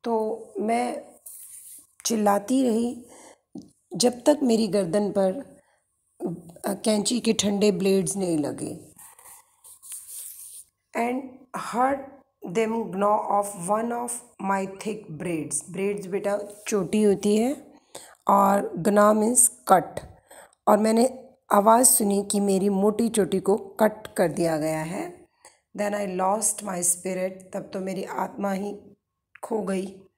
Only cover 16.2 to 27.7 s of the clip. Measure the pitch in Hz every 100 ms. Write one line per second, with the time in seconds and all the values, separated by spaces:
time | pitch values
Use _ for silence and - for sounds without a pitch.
16.2 | 202 202 - - - 208 175 214 214 196
17.2 | 202 214 240 294 - - _ - - -
18.2 | - 202 196 196 - - 165 202 208 214
19.2 | 214 247 - - - 185 - - - -
20.2 | _ - - _ - 208 214 226 254 -
21.2 | - _ _ 202 202 226 254 - 208 202
22.2 | 202 208 202 190 202 190 202 214 233 226
23.2 | 185 190 - 208 - - 214 214 - -
24.2 | 180 151 165 160 156 156 160 185 349 -
25.2 | - _ - _ _ 202 208 202 202 180
26.2 | 185 208 214 - 208 180 175 - 180 185
27.2 | 185 190 - 202 202